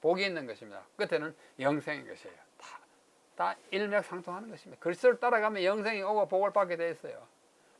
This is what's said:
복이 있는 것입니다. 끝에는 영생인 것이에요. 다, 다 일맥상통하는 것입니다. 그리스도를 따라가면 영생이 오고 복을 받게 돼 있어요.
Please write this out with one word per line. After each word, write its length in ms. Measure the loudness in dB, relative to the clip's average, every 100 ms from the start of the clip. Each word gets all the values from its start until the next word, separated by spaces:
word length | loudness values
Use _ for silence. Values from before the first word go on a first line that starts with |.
복이 240 | 2 2
있는 220 | 2 -2 -6
것입니다. 360 | -10 -14 -16 -12 -6
끝에는 380 | -2 0 -2 -10 -18 -2
영생인 460 | 0 0 -2 -8 -8
것이에요. 300 | -16 -18 -20 -20 -20
다, 200 | -20 -20 -20 _ _ _ _
다 220 | -4 -2 -2 -4
일맥상통하는 800 | -4 0 0 0 -6 -8 -10 -10
것입니다. 300 | -16 -18 -8
그리스도를 360 | -4 4 4 6
따라가면 440 | 4 4 2 2
영생이 380 | 2 2 0 -2
오고 260 | 0 2 2
복을 240 | 2 2
받게 240 | 4 2 0
돼 140 | -2
있어요. 360 | -4 -10 -14 -16 _ _ _ _ _